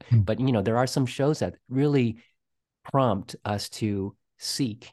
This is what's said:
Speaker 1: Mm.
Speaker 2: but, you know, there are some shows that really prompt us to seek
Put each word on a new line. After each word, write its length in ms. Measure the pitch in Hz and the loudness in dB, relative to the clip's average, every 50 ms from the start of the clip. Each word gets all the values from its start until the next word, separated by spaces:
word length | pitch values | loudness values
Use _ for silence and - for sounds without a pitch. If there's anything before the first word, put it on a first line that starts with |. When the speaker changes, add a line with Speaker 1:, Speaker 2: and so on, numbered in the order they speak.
| - - | -2 2
Speaker 1:
Mm. 140 | 123 113 98 | 2 2 4
Speaker 2:
but, 140 | 104 110 101 | 2 0 0
you 140 | 127 135 | 0 0
know, 100 | 127 107 | 2 2
there 140 | 95 113 110 | 2 2 2
are 100 | 120 131 | 2 0
some 200 | 127 - 147 131 | 0 2 0 0
shows 320 | 120 - - 135 143 156 - | 0 0 0 0 0 0 0
that 160 | - 87 - _ _ _ | -2 -6 -6 _ _ _
really 500 | 127 135 139 147 143 139 120 113 107 - _ _ _ _ _ _ _ _ _ _ _ _ _ - | -2 0 2 2 4 4 2 2 0 -4 _ _ _ _ _ _ _ _ _ _ _ _ _ -2
prompt 420 | - 139 135 120 101 98 - - - - _ | 2 2 4 4 2 0 -4 -8 -14 -10 _
us 240 | 107 104 104 - - | -4 -4 -4 -6 -8
to 460 | - - 113 107 101 98 95 101 - _ _ _ _ _ | -8 -4 -2 -2 -2 -2 -4 -6 -8 _ _ _ _ _
seek 540 | - - - - 143 117 107 - - - | -8 -8 -4 -2 -2 -4 -4 -8 -16 -20